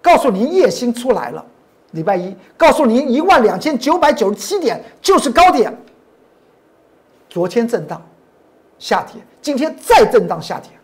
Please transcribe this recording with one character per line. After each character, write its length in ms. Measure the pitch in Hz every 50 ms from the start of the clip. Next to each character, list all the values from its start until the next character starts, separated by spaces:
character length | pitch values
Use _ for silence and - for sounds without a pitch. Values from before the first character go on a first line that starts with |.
告 160 | - 349 339
诉 140 | 330 339 269
您， 200 | 196 190 220 294
叶 180 | 349 381 320 196
星 240 | - - 247 240 233
出 180 | 240 240 262
来 180 | 220 170 - -
了， 140 | 151 156 - - _ _ _ _ _ _ _ _
礼 100 | - 160
拜 140 | 160 208 196
一， 200 | 175 180 190 190 - - _ _
告 140 | - 330 311
诉 140 | - 311 294
您 260 | 226 220 247 302 277
一 100 | 226 285
万 220 | 330 392 359 294 226
两 160 | 208 180 185
千 180 | - 311 302
九 200 | 233 - 294 320
百 140 | 349 320 302
九 220 | 233 - 220 196 208
十 20 |
七 240 | - - - 403 392
点 240 | 330 226 170 - - - - _
就 180 | - - 392 311
是 100 | - 294
高 220 | 220 330 349 370
点。 240 | 349 277 202 147 - - - _ _ _ _ _ _ _ _ _ _ _ _ _ _ _ _ _ _ _ _ _ _ _ _ _ _ _ _ _
昨 180 | - 175 175
天 200 | 185 - 233 233
震 180 | 233 233 190 151
荡 160 | - 170 - - _ _ _ _ _ _ _ _ _ _ _ _ _ _ _
下 240 | - - 208 180 -
跌， 180 | - - - - _ _ _
今 140 | - 294 285
天 200 | 240 294 320 311 -
再 260 | - - 494 415 440
震 220 | - - 220 180
荡 140 | 175 180 160
下 180 | - - 170 135
跌。 120 | - - _ _